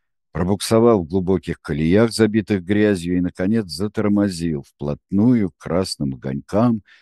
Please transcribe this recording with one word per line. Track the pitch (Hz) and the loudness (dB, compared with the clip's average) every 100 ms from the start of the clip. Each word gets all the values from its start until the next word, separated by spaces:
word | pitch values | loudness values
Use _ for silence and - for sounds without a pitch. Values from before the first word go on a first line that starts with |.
| _ _ _ | _ _ _
пробуксовал | 76 87 101 - 113 117 110 | -6 -2 -2 2 4 6 4
в | 78 | 2
глубоких | 95 87 92 85 78 | -2 0 0 -2 -8
колеях, | - 73 78 98 117 | -6 -2 2 4 4
забитых | 107 110 107 95 101 | 2 2 2 -2 -2
грязью, | 87 107 107 98 85 90 | -2 0 2 0 -2 -2
и, | |
наконец, | 90 - 92 113 95 | -2 -4 -2 -2 -4
затормозил | 76 104 113 104 101 101 85 85 73 | -8 -6 -2 0 0 0 -2 -4 -6
вплотную | - _ 71 71 _ 98 117 120 95 | -8 _ -8 -8 _ 0 2 2 0
к | - | -6
красным | - 87 95 - 69 | -4 -4 -4 -4 -6
огонькам | 64 67 69 - 101 120 110 - _ | -6 -8 -10 -4 0 0 0 -6 _